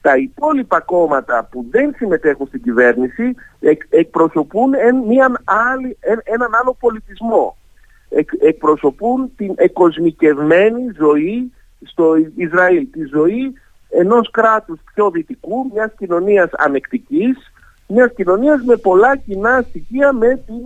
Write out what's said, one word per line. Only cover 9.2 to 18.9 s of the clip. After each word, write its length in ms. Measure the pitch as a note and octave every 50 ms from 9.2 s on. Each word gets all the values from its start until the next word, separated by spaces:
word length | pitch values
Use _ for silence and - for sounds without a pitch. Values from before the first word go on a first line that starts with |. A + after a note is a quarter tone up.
| C4 B3 -
την 160 | - G#3 G3 F#3
εκοσμικευμένη 1300 | - - F3+ - - F3+ F3 D#3 D#3 E3+ E3+ D#3 - - D#3 D3+ C#3 D3+ D3+ E3 F3 G3 A3 A3+ A#3+ B3+ B3 G3+ C#3+
ζωή 520 | D#3 D3+ D3 D3 D3+ F3 G#3+ A#3+ B3+ B3 - _ _ _ _ _ -
στο 280 | - - - E3+ D#3+ D#3+ D#3+ D#3+ D#3 D#3
Ισραήλ, 520 | - F3 D#3+ D#3 F3+ F3+ F3+ F#3 E3+ C#3 B2+
τη 120 | - D#3+ D#3+
ζωή 500 | C3+ C#3 D3+ D3+ E3+ G#3 A#3+ C4 C4+ B3+ - _ _ _ _ _ _
ενός 400 | - F3 F3 F#3+ A3+ A#3+ A3+ -
κράτους 480 | - - A3+ A3 A3 G#3+ G#3+ - E3 D#3 _ _ _
πιο 160 | - G#3 G3+
δυτικού, 600 | E3+ E3+ D#3+ - C4 - - D#3+ F#3+ B3 C4 C4 G#3
μιας 180 | G#3 A3 G#3+ - -
κοινωνίας 520 | G#3 F3+ F3 E3+ F3+ G3+ G#3 G3 F3 E3 - -
ανεκτικής, 960 | D3 D3 C#3 C3+ - - - B2 - - C3+ D#3 G3 B3 C4 - - _ _ _ _ _ _ _ _ -
μιας 240 | G3 A3+ B3+ A#3+ A#3+
κοινωνίας 480 | - G3 F3 F#3 G3+ B3 D4 D4+ C#4 A#3
με 120 | B3 A#3+
πολλά 420 | G#3+ - G3